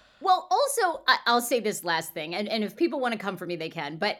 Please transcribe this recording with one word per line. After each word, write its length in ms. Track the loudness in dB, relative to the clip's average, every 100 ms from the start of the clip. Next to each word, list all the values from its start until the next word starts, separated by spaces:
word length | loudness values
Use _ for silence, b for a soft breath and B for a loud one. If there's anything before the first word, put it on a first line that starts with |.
| b b
Well, 240 | 2 2 4
also, 500 | 2 2 2 0 0 2
I, 100 | 2 4
I'll 160 | 2
say 180 | 4 0
this 220 | 0 -2
last 300 | 0 0 -2
thing, 220 | -8 -6 -4
and, 120 | -2
and 160 | -2
if 120 | -2 0
people 240 | 0 2
wanna 180 | -2 -2
come 200 | -4 -6
for 100 | -6
me, 80 | -6
they 160 | -6
can, 260 | -6 -8 -2
but, 200 | -4